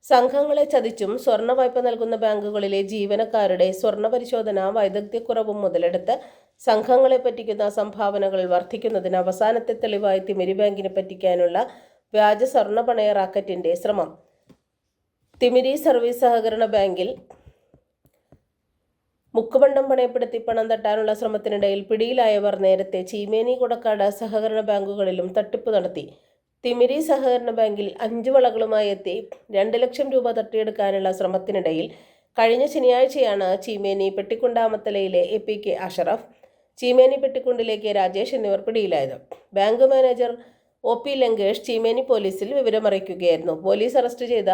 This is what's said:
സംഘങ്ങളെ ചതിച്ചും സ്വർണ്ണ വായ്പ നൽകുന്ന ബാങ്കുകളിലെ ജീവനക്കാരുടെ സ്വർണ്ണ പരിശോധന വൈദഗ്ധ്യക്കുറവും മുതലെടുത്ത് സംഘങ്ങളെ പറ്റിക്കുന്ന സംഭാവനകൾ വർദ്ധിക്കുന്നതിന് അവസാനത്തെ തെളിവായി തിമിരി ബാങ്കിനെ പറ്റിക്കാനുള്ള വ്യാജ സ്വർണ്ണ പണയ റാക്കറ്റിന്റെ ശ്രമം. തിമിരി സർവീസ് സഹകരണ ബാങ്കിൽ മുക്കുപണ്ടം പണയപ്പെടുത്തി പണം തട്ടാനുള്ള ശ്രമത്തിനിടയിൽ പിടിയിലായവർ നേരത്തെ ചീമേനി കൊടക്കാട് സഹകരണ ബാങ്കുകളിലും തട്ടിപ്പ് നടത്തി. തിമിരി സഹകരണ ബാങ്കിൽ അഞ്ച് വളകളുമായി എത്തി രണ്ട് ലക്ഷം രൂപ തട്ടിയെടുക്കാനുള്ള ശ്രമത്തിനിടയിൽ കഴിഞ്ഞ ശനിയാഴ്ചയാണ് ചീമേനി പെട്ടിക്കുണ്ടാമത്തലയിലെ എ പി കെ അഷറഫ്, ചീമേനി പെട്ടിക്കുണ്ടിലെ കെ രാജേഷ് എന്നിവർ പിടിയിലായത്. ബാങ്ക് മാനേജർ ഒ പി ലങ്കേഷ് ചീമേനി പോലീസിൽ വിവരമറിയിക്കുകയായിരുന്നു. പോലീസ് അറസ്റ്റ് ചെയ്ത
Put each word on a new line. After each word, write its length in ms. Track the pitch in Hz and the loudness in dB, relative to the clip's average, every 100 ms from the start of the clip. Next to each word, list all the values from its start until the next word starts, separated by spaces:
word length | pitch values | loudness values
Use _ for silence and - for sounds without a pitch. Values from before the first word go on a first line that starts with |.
സംഘങ്ങളെ 600 | - 262 247 277 294 294 | 4 4 4 0 0 2
ചതിച്ചും 560 | 294 254 226 226 196 240 | 2 2 0 -4 -6 -2
സ്വർണ്ണ 340 | 269 220 226 | 0 0 0
വായ്പ 260 | 254 254 247 | 2 2 0
നൽകുന്ന 360 | 240 226 226 226 | -2 -2 -4 -2
ബാങ്കുകളിലെ 680 | 220 214 208 208 196 196 | -2 -2 -4 -4 -2 -2
ജീവനക്കാരുടെ 880 | 196 220 202 208 220 220 196 180 185 | -2 -4 -2 -2 0 0 0 2 0
സ്വർണ്ണ 360 | 190 240 208 220 | 2 -2 0 -2
പരിശോധന 640 | 247 240 240 214 196 190 | -2 -2 -4 -2 -2 -2
വൈദഗ്ധ്യക്കുറവും 920 | 220 202 190 208 226 226 226 214 208 | 0 0 -2 -6 -8 -4 -2 -2 -2
മുതലെടുത്ത് 580 | 196 170 175 175 180 247 - - _ _ | -2 0 0 -2 -2 -4 -6 -20 _ _
സംഘങ്ങളെ 580 | - 214 220 254 262 254 | 0 0 4 4 6 4
പറ്റിക്കുന്ന 520 | 247 233 220 208 208 | 0 -4 -8 -2 -2
സംഭാവനകൾ 760 | 208 208 202 202 202 196 190 180 | -2 -4 -2 -2 0 -2 -2 0
വർദ്ധിക്കുന്നതിന് 720 | 175 180 214 226 208 180 185 | 0 -2 -6 -4 -2 0 0
അവസാനത്തെ 560 | 180 180 220 233 233 | 0 0 0 0 -2
തെളിവായി 460 | 226 220 208 208 190 | -4 -2 0 0 0
തിമിരി 340 | 190 190 180 | -2 -4 -2
ബാങ്കിനെ 360 | 190 208 196 190 | 2 0 0 -4
പറ്റിക്കാനുള്ള 760 | 190 190 185 185 180 175 175 254 - _ _ _ | -4 -6 -2 0 2 2 0 -4 -8 _ _ _
വ്യാജ 300 | 214 208 208 | 2 4 4
സ്വർണ്ണ 380 | 254 262 202 214 | 2 2 0 0
പണയ 320 | 233 226 214 | 0 0 2
റാക്കറ്റിന്റെ 600 | 202 190 202 196 180 165 175 | 0 0 -4 -4 -4 -2 -2
ശ്രമം. 360 | 208 202 160 - _ _ _ _ _ _ _ _ _ _ _ _ | -2 -2 -4 -8 _ _ _ _ _ _ _ _ _ _ _ _
തിമിരി 320 | 247 254 254 285 | 2 4 2 0
സർവീസ് 460 | 294 247 233 240 | 2 2 0 2
സഹകരണ 440 | 247 233 220 220 220 | 4 4 0 0 0
ബാങ്കിൽ 440 | 214 196 175 190 262 - - - _ _ _ _ _ _ _ _ - _ _ _ _ _ _ _ _ _ | 2 2 0 -4 -6 -16 -20 -20 _ _ _ _ _ _ _ _ -20 _ _ _ _ _ _ _ _ _
മുക്കുപണ്ടം 560 | 233 226 269 269 269 277 | -4 2 4 6 4 2
പണയപ്പെടുത്തി 480 | 262 247 240 240 233 | 2 2 0 -4 -4
പണം 300 | 226 226 220 | -4 -2 -2
തട്ടാനുള്ള 460 | 220 220 214 214 | -2 0 0 -2
ശ്രമത്തിനിടയിൽ 680 | 214 226 214 208 208 202 202 | -2 -2 -4 -4 0 0 -2
പിടിയിലായവർ 720 | 190 220 233 254 226 208 202 196 | -2 -2 0 2 2 2 0 2
നേരത്തെ 460 | 190 190 190 190 | 4 2 0 -4
ചീമേനി 520 | 185 214 202 220 240 | -6 -8 -2 -2 0
കൊടക്കാട് 560 | 254 247 240 233 208 202 | 0 0 0 0 2 0
സഹകരണ 520 | 202 226 214 220 220 | 0 -4 -2 0 -2
ബാങ്കുകളിലും 680 | 214 202 196 202 190 180 180 | 0 -2 -2 -2 -2 -2 -2
തട്ടിപ്പ് 400 | 185 208 233 - | -2 -2 -4 0
നടത്തി. 300 | 214 180 180 - - _ _ _ _ 240 | 0 0 -8 -14 -20 _ _ _ _ -6
തിമിരി 340 | 240 247 285 | 2 2 2
സഹകരണ 520 | 311 269 262 247 240 | 0 2 2 0 0
ബാങ്കിൽ 440 | 226 220 208 202 - | 0 0 0 -6 -6
അഞ്ച് 280 | 226 233 233 | -6 -4 2
വളകളുമായി 600 | 269 254 220 220 214 208 | 4 4 2 0 0 0
എത്തി 400 | 196 190 196 - - _ | -4 -6 -8 -10 -20 _
രണ്ട് 260 | 202 214 240 | 0 0 2
ലക്ഷം 340 | 247 247 277 | 0 0 0
രൂപ 200 | 262 240 | 0 0
തട്ടിയെടുക്കാനുള്ള 800 | 226 214 220 220 214 196 196 190 | -2 -4 -2 -4 -2 0 0 -2
ശ്രമത്തിനിടയിൽ 760 | 185 190 185 190 196 175 160 160 - _ _ _ - | -2 -2 -2 -2 -2 -2 -2 -6 -12 _ _ _ 0
കഴിഞ്ഞ 280 | 226 240 285 | 2 2 0
ശനിയാഴ്ചയാണ് 960 | 311 247 247 262 277 240 202 185 190 | 2 2 4 2 2 0 0 0 -2
ചീമേനി 480 | 190 214 196 196 196 | -4 -6 -4 0 -2
പെട്ടിക്കുണ്ടാമത്തലയിലെ 1120 | 196 196 226 240 233 226 214 214 202 190 180 | -2 -6 -2 0 2 0 -2 -4 -2 0 0
എ 180 | 175 214 | 0 -2
പി 240 | 214 208 208 | -4 -6 -4
കെ 40 | |
അഷറഫ്, 560 | - 180 185 175 226 - _ _ _ _ - | -4 -6 -4 -2 -2 -6 _ _ _ _ -6
ചീമേനി 380 | 247 254 262 269 | 2 6 6 4
പെട്ടിക്കുണ്ടിലെ 600 | 269 262 254 240 226 214 | -2 -2 -2 -2 -2 -4
കെ 160 | 214 | -2
രാജേഷ് 440 | 202 185 190 247 262 | 0 0 -2 -4 -2
എന്നിവർ 260 | 208 196 | -2 -2
പിടിയിലായത്. 540 | 214 226 196 160 135 127 _ - _ | -2 -2 0 -2 -2 -8 _ -20 _
ബാങ്ക് 320 | 196 202 233 262 | 0 2 4 4
മാനേജർ 520 | 269 262 240 240 240 - _ _ _ | 6 4 2 -2 -4 -14 _ _ _
ഒ 100 | 220 | -2
പി 180 | 233 285 | -2 -2
ലങ്കേഷ് 520 | 269 247 220 202 202 | 0 2 2 0 -2
ചീമേനി 380 | - 226 226 233 | -4 -2 0 0
പോലീസിൽ 520 | 262 226 196 190 208 | 0 0 0 -4 -4
വിവരമറിയിക്കുകയായിരുന്നു. 1000 | 277 233 214 214 196 190 180 175 160 170 | 0 0 0 0 -2 -4 -2 2 2 0
പോലീസ് 440 | 156 190 208 233 262 | -4 0 0 2 2
അറസ്റ്റ് 280 | 240 240 240 | 0 -4 -2
ചെയ്ത 240 | 233 190 | 0 2